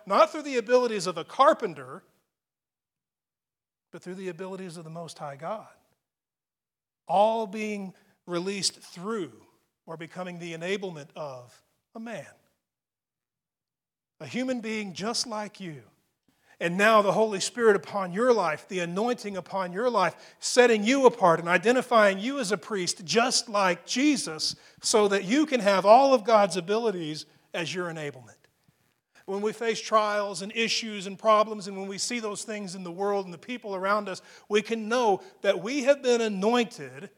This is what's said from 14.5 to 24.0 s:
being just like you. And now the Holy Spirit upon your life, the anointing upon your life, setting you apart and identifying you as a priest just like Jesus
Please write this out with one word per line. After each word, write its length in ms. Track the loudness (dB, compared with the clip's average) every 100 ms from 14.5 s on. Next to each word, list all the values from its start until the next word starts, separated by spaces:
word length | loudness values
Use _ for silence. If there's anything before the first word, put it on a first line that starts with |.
| -4
being 320 | -6 -6 -8
just 320 | -8 -6 -4 -4
like 340 | -6 -10 -12
you. 240 | -14 -14 -18 _ _ _ _ _ _ _
And 180 | -4 4
now 240 | 6 6
the 100 | 4
Holy 300 | 2 0 0
Spirit 340 | -6 2 4 4
upon 380 | 2 -6 -6
your 180 | 0 2
life, 380 | 4 2 -2 -6
the 100 | -6
anointing 560 | -4 -2 -2 -4 -6 -10
upon 380 | -8 -6 -6
your 160 | -2 0
life, 260 | 2 2 -2 -14 _
setting 420 | 0 6 6 6
you 240 | 2 6 6
apart 340 | 6 6 4
and 80 | 4
identifying 680 | 2 4 2 4 6 6 4
you 200 | -2 -4
as 140 | -2
a 40 | -4
priest 460 | -4 -4 -4 -6
just 460 | -2 0 2 0 -2
like 360 | 0 0 0 -4
Jesus 680 | 0